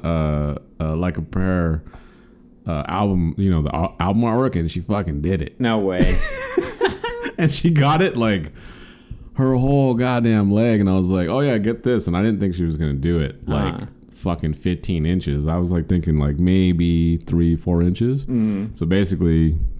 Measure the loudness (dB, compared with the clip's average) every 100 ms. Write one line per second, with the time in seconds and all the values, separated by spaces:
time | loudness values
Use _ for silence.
0 | -2 0 0 0 -2 -4 -10 -8 -4 -2
1 | -2 -4 -6 -2 0 0 0 -2 -6 -18
2 | -20 -20 -20 -20 -20 -14 -8 -6 -4 -2
3 | 0 2 0 0 2 2 0 -2 -4 -2
4 | -2 0 2 2 0 0 -2 -4 -4 -2
5 | -2 -4 -2 -2 -4 -4 -2 0 0 2
6 | 2 4 0 -4 -6 -4 -4 -2 -4 -4
7 | -8 -8 -8 -2 -2 2 2 4 4 2
8 | 2 0 0 0 -4 -12 -20 -20 -20 -20
9 | -18 -18 -8 -2 2 2 4 4 4 2
10 | 0 2 2 2 4 4 4 2 2 2
11 | 2 0 0 0 0 0 0 -2 0 0
12 | 0 0 0 0 -2 -2 -2 -2 -2 -2
13 | 0 0 -2 -6 -6 -2 -2 -4 -10 -16
14 | -20 -8 -6 -4 -4 -4 -2 -4 -2 -2
15 | 0 0 -2 -2 -2 -2 0 -2 0 0
16 | 2 2 2 2 2 4 4 2 2 2
17 | 2 0 0 0 2 2 0 2 2 0
18 | 0 -2 -2 -2 0 -2 -6 -4 0 2
19 | 2 2 2 4 4 2 -2 -2